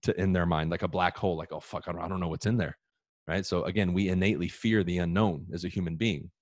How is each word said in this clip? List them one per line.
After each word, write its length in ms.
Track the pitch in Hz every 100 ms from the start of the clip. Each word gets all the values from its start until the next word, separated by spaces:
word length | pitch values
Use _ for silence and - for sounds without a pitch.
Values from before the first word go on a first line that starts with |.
To, 140 | - -
in 140 | 95
their 140 | 92 85
mind, 240 | 80 80
like 140 | 85
a 40 | 82
black 300 | 90 90 -
hole, 180 | 98 82
like, 160 | 80
"Oh, 80 | 78
fuck, 280 | - 85 -
I 40 |
don't, 100 | 87
I 60 | 85
don't 140 | 92
know 80 | 85
what's 160 | 78 104
in 100 | 120
there," 220 | 80 - _ _ _ _ -
right? 180 | 87 95
So 200 | 90 90
again, 260 | 92 92
we 140 | 90 98
innately 400 | 92 95 80 85
fear 380 | - 113 110 87
the 140 | 87
unknown 480 | 87 87 107 78 87
as 140 | 85 87
a 40 |
human 280 | 98 87 82
being. 340 | 113 76 78 _